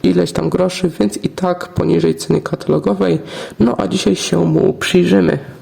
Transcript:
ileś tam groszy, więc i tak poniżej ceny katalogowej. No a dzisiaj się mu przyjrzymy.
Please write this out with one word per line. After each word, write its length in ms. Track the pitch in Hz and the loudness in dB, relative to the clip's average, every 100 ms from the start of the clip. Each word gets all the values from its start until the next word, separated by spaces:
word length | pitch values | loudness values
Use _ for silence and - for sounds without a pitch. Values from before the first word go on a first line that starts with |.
ileś 300 | - 175 170 | 2 2 0
tam 180 | - 160 | -2 -2
groszy, 400 | 165 185 180 180 - | 0 0 0 -4 0
więc 160 | 208 - | -2 -2
i 120 | - | -6
tak 400 | - 185 175 - | -2 -2 -2 -6
poniżej 460 | - 160 165 165 | -2 2 2 2
ceny 260 | 156 - 160 | -2 -2 -2
katalogowej. 800 | 156 - - 151 190 196 185 160 - - - - | -2 -6 -2 0 0 0 0 0 -4 -12 -14 0
No 140 | 226 240 | 0 2
a 80 | 196 | -2
dzisiaj 300 | 185 208 185 | 0 0 0
się 280 | - 170 | 0 0
mu 280 | 170 160 - | 2 2 2
przyjrzymy. 680 | - - 180 175 190 175 143 - - | 0 0 2 4 4 4 0 -6 -20